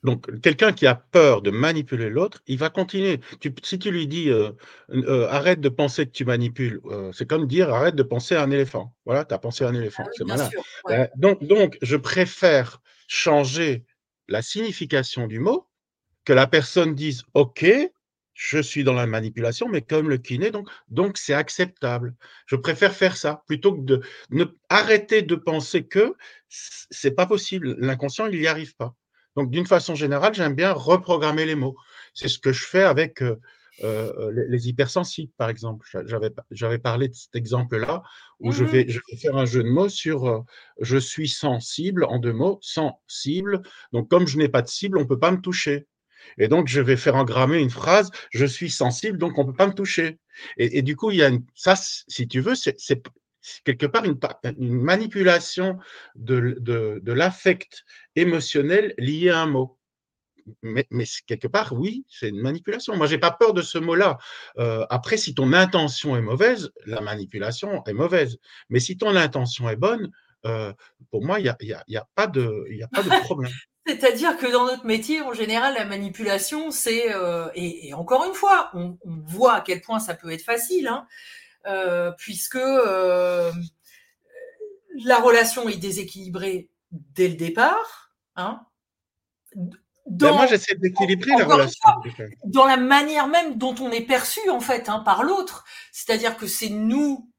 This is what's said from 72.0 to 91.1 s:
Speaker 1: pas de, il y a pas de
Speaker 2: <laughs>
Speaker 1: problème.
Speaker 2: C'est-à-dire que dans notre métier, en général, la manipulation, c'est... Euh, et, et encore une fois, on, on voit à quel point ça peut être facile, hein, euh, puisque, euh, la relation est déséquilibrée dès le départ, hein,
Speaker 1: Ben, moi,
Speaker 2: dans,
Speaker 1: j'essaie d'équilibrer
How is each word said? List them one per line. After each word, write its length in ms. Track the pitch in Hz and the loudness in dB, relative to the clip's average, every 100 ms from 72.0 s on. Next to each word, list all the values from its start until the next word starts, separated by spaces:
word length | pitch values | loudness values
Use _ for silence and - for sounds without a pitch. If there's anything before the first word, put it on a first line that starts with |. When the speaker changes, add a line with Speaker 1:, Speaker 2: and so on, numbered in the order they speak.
| - - | -8 -2
Speaker 1:
pas 100 | 208 | 0
de, 380 | 135 120 107 - | 0 -2 -4 -10
il 80 | 110 | -12
y 40 | |
a 60 | 113 | -6
pas 140 | - | -4
de 60 | 190 | 2
Speaker 2:
<laughs> 160 | 381 | 2
Speaker 1:
problème. 280 | 381 196 123 - - _ - | 2 -4 -6 -8 -20 _ -8
Speaker 2:
C'est-à-dire 480 | 262 262 233 339 330 | 2 2 2 -2 -2
que 140 | 254 | 0
dans 160 | 247 247 | 2 2
notre 180 | 254 | -2
métier, 360 | 226 226 220 311 | -2 -4 -2 -4
en 100 | 277 | -4
général, 420 | 233 214 226 262 | -6 -2 0 0
la 100 | 254 | -2
manipulation, 880 | 202 202 202 175 214 196 196 302 311 | -6 -6 -8 -6 -2 -2 -2 -6 -6
c'est... 420 | 277 240 226 233 | -4 -2 0 -2
Euh, 340 | 202 180 170 165 | -2 -2 -4 -6
et, 340 | 175 175 165 143 | -8 -8 -8 -12
et 60 | |
encore 300 | 143 170 254 | -12 0 0
une 100 | 349 | 0
fois, 360 | 381 403 381 - | 0 4 4 2
on, 240 | 180 175 180 | -6 -10 -10
on 120 | 180 165 | -12 -12
voit 300 | 156 180 247 | -10 2 4
à 60 | 214 | 4
quel 200 | - 175 | 0 -8
point 200 | - 220 | -4 -6
ça 140 | 220 | -6
peut 180 | 165 170 | -10 -8
être 100 | 165 | -10
facile, 460 | - 233 - 370 269 | -6 -6 -2 -2 -2
hein, 180 | 262 - - - - - _ - | -6 -8 -20 -20 -20 -20 _ -8
euh, 440 | 190 185 175 175 170 | -4 -2 -2 -2 -6
puisque, 380 | - 180 - 254 | -14 -10 -6 -4
euh, 960 | 262 269 226 185 185 180 180 175 170 170 170 _ _ _ _ _ _ - - _ 427 - _ 311 | 0 2 2 2 2 2 0 0 -2 -4 -12 _ _ _ _ _ _ -20 -20 _ -20 -20 _ -10
la 140 | 233 247 | 2 4
relation 500 | 240 233 233 254 233 | 8 6 4 0 -4
est 80 | 196 | -4
déséquilibrée 920 | 190 190 190 190 185 175 196 185 170 _ _ | -6 -6 -8 -12 -10 -6 -4 -6 -8 _ _
dès 380 | 165 - - 180 | -18 -16 0 0
le 60 | |
départ, 800 | 160 165 170 269 403 466 - _ _ _ - | 0 -6 2 2 2 -4 -12 _ _ _ -10
hein, 240 | 185 220 _ _ _ _ _ _ _ _ _ | -8 -8 _ _ _ _ _ _ _ _ _
Speaker 1:
Ben, 800 | 196 175 - _ _ - 175 294 | -12 -12 -12 _ _ -12 4 6
moi, 100 | 294 | 6
Speaker 2:
dans, 20 | 262 | 6
Speaker 1:
j'essaie 300 | 214 202 185 | 4 0 -2
d'équilibrer 540 | 185 185 196 | -2 0 0